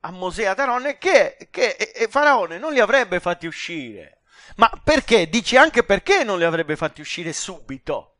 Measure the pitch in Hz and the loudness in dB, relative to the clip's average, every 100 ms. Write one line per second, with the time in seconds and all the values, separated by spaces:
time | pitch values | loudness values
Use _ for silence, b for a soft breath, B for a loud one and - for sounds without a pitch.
0 | 160 180 185 175 208 190 269 247 269 277 | -12 -8 -8 -4 -4 -2 -2 -2 -4 -4
1 | 359 311 160 - 180 - 233 - 208 - | 2 2 2 -4 -16 -4 -4 -2 -8 -4
2 | 226 277 294 262 170 165 247 247 208 262 | -4 0 2 2 0 -8 -6 0 2 2
3 | 220 180 175 175 165 - - 165 127 101 | 0 -2 -4 -6 -8 -12 -10 -10 -12 -16
4 | 76 _ _ b b - 226 - - 302 | -20 _ _ b b 2 2 2 0 0
5 | - 226 165 208 202 247 311 240 - 196 | 4 2 2 -2 2 6 6 4 2 0
6 | - 392 247 185 170 165 156 151 160 - | 2 0 2 0 0 0 -4 -4 -6 -8
7 | 151 - 165 151 - 175 - 135 - 131 | -12 -10 -8 -10 -12 -14 -14 -16 -8 -8
8 | 82 _ | -8 _